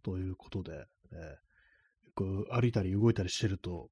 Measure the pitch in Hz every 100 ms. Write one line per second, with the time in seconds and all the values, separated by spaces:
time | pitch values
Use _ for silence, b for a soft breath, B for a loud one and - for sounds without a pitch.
0 | - 92 95 92 - 98 85 76 65 _
1 | - 87 80 69 _ _ _ _ _ _
2 | _ - 95 98 107 123 120 113 92 98
3 | 117 113 90 - 107 95 - 87 -